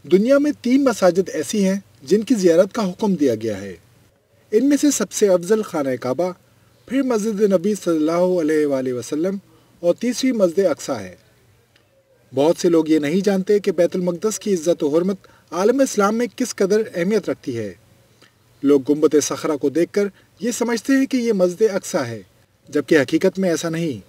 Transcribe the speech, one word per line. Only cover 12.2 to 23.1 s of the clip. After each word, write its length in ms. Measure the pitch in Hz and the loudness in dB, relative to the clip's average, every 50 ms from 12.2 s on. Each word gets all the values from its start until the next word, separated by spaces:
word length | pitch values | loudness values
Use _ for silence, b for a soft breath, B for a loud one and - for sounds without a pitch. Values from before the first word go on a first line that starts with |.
| _ _ | _ _
बहुत 260 | 123 127 143 165 170 - | -2 0 2 2 2 2
से 100 | - 175 | 0 2
लोग 220 | 170 160 156 151 | 2 2 2 2
ये 80 | 156 156 | 0 0
नहीं 240 | 147 143 160 202 | 2 0 -2 0
जानते 380 | 190 208 196 190 185 - 208 208 | 0 0 0 0 0 0 0 0
कि 120 | 196 202 | 0 -2
बैतुल 300 | 185 - 170 170 - 196 180 | 0 2 0 0 0 -2 -4
मक़दस 340 | 180 175 170 - 214 208 - | -4 -4 -4 -6 -6 -6 -4
की 140 | - 214 | -2 -2
इज़्ज़त 300 | 196 170 147 175 165 - | -2 0 0 -2 -2 0
और 80 | 170 143 | -2 0
हुर्मत 380 | 143 165 180 190 202 - b b b b b b | 0 0 0 0 -4 -6 b b b b b b
आलम 300 | 151 175 190 220 254 277 | -4 0 0 2 2 2
इस्लाम 320 | 269 - - 208 196 202 220 | 0 0 2 0 0 0 0
में 140 | 226 247 208 | -2 -4 -4
किस 220 | _ - 262 - - | _ -6 -6 -6 -2
कदर 320 | - 202 180 208 220 220 | -2 0 0 2 0 0
अहमियत 420 | - - 185 170 190 220 208 - - | -2 -4 -4 -2 0 0 -2 -2 -4
रखती 240 | - _ - 139 120 | -8 _ -6 -8 -6
है। 200 | 117 107 101 87 _ _ _ _ _ _ _ b b b b b _ _ _ _ _ | -6 -8 -8 -12 _ _ _ _ _ _ _ b b b b b _ _ _ _ _
लोग 200 | - 139 143 139 131 | 2 4 4 4 4
गुंबद 340 | 147 143 151 160 147 156 147 | 0 0 2 2 4 4 2
सखरा 340 | 139 - 156 - - 156 151 | 2 0 -6 -6 -4 -4 -4
को 140 | 131 - 143 | -2 -2 -2
देखकर 380 | 123 156 170 165 - 202 202 202 b b b b b _ | 0 0 -2 0 0 -2 -2 -2 b b b b b _
ये 120 | 190 240 220 | -6 -6 -4
समझते 380 | - 233 233 240 220 - - | -4 -2 -2 -2 -4 0 0
हैं 140 | 269 269 269 | 2 2 2
कि 120 | 269 - 254 | 0 -2 -2
ये 120 | 233 233 220 | 0 0 2
मस्जिद 360 | 190 180 180 180 180 220 214 | 2 2 0 2 0 0 0
अक्सा 320 | 202 190 - - - 165 | 0 -2 -6 -4 -4 -4
है, 180 | 131 117 113 107 92 _ _ _ _ _ _ _ _ - | -4 -4 -8 -12 -14 _ _ _ _ _ _ _ _ -6
जबकि 280 | 131 147 135 - 175 | -4 -4 0 4 4
हकीकत 420 | 151 131 - | 4 4 2